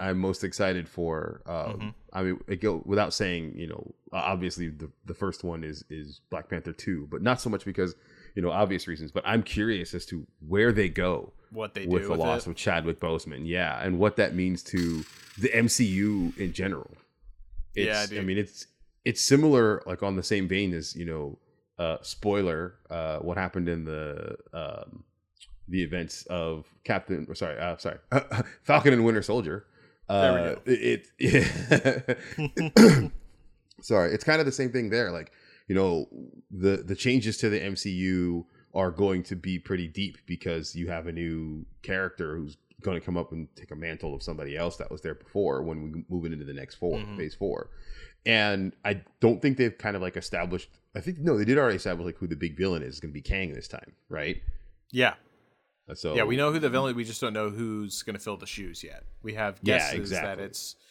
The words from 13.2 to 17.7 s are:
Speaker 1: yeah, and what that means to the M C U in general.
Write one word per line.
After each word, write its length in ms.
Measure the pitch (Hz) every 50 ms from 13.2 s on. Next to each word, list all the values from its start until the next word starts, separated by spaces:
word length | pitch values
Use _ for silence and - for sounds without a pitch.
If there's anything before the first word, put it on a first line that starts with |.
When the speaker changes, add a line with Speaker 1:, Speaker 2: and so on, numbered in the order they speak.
| - 80 76 71 78 82
Speaker 1:
yeah, 320 | 87 90 90 80 69 - -
and 160 | 95 90 87
what 160 | 101 104 98
that 180 | - 104 76 -
means 300 | 90 92 92 92 85 -
to 420 | - - 92 85 85 82 78 78 - - - - - - 98
the 160 | 98 117 110
M 140 | 113 117 117
C 160 | - - 123
U 480 | 101 92 95 101 107 104 98 90 85 87 -
in 140 | 101 90
general. 460 | 82 - - 98 92 69 - - - - _ _ _ _ _ - - - - - - - - -